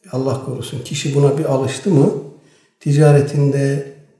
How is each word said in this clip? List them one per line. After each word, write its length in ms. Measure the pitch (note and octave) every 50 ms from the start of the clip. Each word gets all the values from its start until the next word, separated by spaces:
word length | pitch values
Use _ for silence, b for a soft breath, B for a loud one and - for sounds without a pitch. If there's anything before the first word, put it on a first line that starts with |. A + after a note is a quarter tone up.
| _ -
Allah 340 | - B2+ C3 C3+ A#2+ - -
korusun 380 | C#3 B2 - - - - A#2+ -
kişi 320 | - D3 - - D3+ C3+
buna 220 | C#3+ C#3+ C#3+ C#3+
bir 80 | D#3 D#3
alıştı 440 | D3 C3+ C3 C3+ B2+ - - - G3+
mı 240 | F3 C#3 D3 G3 - - - - - b b b b b b b b _
ticaretinde 1120 | - D3 C#3+ C#3+ D3+ D3 D3 C#3+ C#3 - - D3 C#3+ C#3 C3+ C#3 C#3 C#3 C#3 D3 - - - - _ _ _